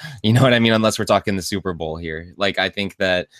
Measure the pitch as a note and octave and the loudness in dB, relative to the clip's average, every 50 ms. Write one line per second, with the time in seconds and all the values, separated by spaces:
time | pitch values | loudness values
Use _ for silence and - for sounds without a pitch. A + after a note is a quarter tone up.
0 | - D#3 C#3 G#2+ - G#2+ A2+ B2 C3+ C3 A#2+ A#2 A#2 A#2 A2+ A2 A2 A2 - - | -18 -16 -14 -4 0 2 4 4 6 4 4 4 4 4 4 4 2 2 0 0
1 | G#2+ - G#2 G2+ - - G2+ F#2+ E2+ - G#2 G2 - F#2+ F2 D#2+ E2 D#2 D#2+ E2 | 0 2 2 2 2 0 -4 -4 -4 -4 -6 -4 -4 -6 -6 -6 -6 -8 -8 -8
2 | E2+ E2 D#2 D#2+ E2+ F2+ E2+ - G2+ G2 F2+ - F#2 G2 - G2+ G2+ F#2+ - - | -8 -10 -10 -10 -12 -14 -6 -4 -2 -2 0 0 -2 -2 -2 -4 -6 -6 -4 -2
3 | G2+ F#2 F2+ F2+ F2 - _ | -2 0 0 0 -2 -6 _